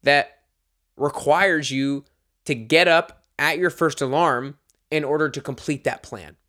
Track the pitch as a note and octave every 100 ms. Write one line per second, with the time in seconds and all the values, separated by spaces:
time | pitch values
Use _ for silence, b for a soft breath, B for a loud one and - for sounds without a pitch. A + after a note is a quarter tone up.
0 | C#3+ C#3+ - _ _ _ _ _ _ -
1 | C#3+ - C#3+ D#3+ G3 D#3+ C3 C3+ C#3 C#3
2 | _ _ _ _ - D3 A2+ D#3 F3 E3
3 | F3 - _ - D3 D#3 F3+ - E3 -
4 | C3+ C#3+ E3 B2 C3+ C#3+ _ _ _ D#3
5 | C#3+ D3+ D3+ C#3+ - C3 - C#3 - -
6 | - A2 D2+ _